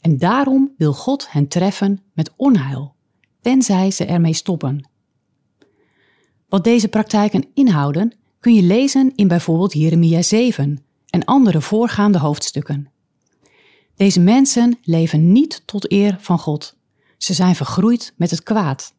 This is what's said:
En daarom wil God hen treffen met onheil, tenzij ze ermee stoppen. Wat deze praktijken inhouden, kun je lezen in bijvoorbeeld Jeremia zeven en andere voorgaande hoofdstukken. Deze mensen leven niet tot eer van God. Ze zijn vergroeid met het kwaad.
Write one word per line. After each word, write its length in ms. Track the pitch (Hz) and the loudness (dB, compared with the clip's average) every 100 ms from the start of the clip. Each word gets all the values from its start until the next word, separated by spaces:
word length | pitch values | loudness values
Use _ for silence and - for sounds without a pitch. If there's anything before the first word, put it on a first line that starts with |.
En 160 | 170 139 | 0 0
daarom 560 | 170 247 269 269 269 _ | 0 0 0 0 0 _
wil 160 | 156 | -4
God 380 | 139 - 277 - | -2 -6 -6 -4
hen 160 | 147 143 | -4 -2
treffen 560 | 175 190 - 196 196 _ | -2 -2 -2 -4 -4 _
met 200 | - 156 _ | -8 -8 _
onheil, 600 | 277 214 135 131 139 _ _ _ _ _ | 0 0 0 -8 -12 _ _ _ _ _
tenzij 500 | 233 262 233 185 190 | -2 0 2 0 0
ze 140 | 190 202 | -4 -4
ermee 280 | 175 165 | 0 0
stoppen. 560 | 160 - 175 135 143 - _ _ _ _ _ _ _ _ _ _ _ _ _ _ _ _ | -2 -6 -6 -4 -6 -10 _ _ _ _ _ _ _ _ _ _ _ _ _ _ _ _
Wat 140 | 196 | -2
deze 240 | 220 240 208 | 2 2 0
praktijken 580 | 220 214 214 208 - - | -2 -2 0 0 -2 -4
inhouden, 600 | - 262 156 143 151 226 _ _ _ | 0 2 2 0 -2 -4 _ _ _
kun 140 | 240 | 2
je 80 | 220 | 4
lezen 540 | 175 220 277 269 262 269 | 4 2 2 2 0 2
in 120 | 196 | 0
bijvoorbeeld 460 | 170 - 165 196 | 0 0 -2 0
Jeremia 480 | 151 156 170 165 165 | 0 0 2 2 2
zeven 640 | 175 214 247 - 143 143 _ _ _ | 0 0 0 -2 -4 -6 _ _ _
en 160 | 180 - | -4 0
andere 360 | 277 233 156 | 2 4 2
voorgaande 560 | - 214 233 - 208 180 | 0 -2 -2 0 0 2
hoofdstukken. 760 | 147 147 - - - 143 143 _ _ _ _ _ _ _ _ _ _ _ | 0 -4 -6 -8 -8 -8 -10 _ _ _ _ _ _ _ _ _ _ _
Deze 240 | 196 180 | 2 4
mensen 580 | 175 247 269 240 240 240 | 4 4 2 2 0 0
leven 500 | - 165 165 156 165 | -2 0 0 2 4
niet 360 | 220 320 - - | 4 2 -4 -10
tot 240 | 208 - | -10 -2
eer 260 | 202 208 185 | 0 0 -2
van 200 | - 175 | -4 -4
God. 380 | - 147 - _ _ _ _ _ | -2 -8 -10 _ _ _ _ _
Ze 160 | - | -6
zijn 220 | 185 185 175 | 0 0 0
vergroeid 580 | 131 - 214 240 - _ | -2 -2 0 0 -4 _
met 140 | 165 | -4
het 120 | - | -4
kwaad. 500 | - 220 160 135 - | -4 -4 -2 -6 -12